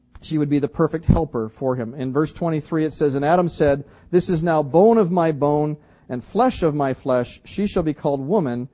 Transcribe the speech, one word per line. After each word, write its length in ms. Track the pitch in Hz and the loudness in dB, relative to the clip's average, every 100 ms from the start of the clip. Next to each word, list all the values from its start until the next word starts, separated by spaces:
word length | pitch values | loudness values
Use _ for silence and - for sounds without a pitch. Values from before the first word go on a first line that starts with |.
| _ - | _ -20
She 160 | - 156 | -6 -2
would 100 | 147 | 0
be 100 | 143 | 0
the 80 | 139 | 0
perfect 380 | - 156 165 | 0 -2 0
helper 460 | 165 170 151 120 110 | 2 2 0 -4 -6
for 260 | - 131 123 | -4 -4 -2
him. 180 | 113 | -6
In 180 | 143 131 | -6 -4
verse 200 | 135 151 | -2 -2
twenty-three, 520 | - 170 156 147 160 | -4 -4 -4 -2 -2
it 100 | 156 | -2
says, 200 | - 147 | 0 -2
"And 100 | 139 | 0
Adam 240 | 143 180 175 | 2 2 0
said, 360 | - 147 143 - - - | 0 0 0 -6 -20 -2
'This 180 | 180 175 | 0 0
is 140 | 165 | -2
now 180 | 170 156 | 0 0
bone 380 | 143 165 220 226 | 2 4 6 6
of 140 | 175 | 2
my 180 | 180 165 | 2 0
bone 460 | 143 143 147 151 151 _ _ - | 0 0 0 -2 -6 _ _ -12
and 160 | 123 | -10
flesh 400 | - 196 254 - | -4 0 0 2
of 100 | 165 | -2
my 200 | 147 139 | 0 -2
flesh. 460 | 127 135 127 120 - | -2 -2 -2 -2 -10
She 240 | - - 208 | -12 -6 -4
shall 160 | 190 | -2
be 100 | 156 | -2
called 260 | 143 151 139 | -2 -2 -2
woman 480 | 135 208 135 120 123 | -2 -2 0 -4 -8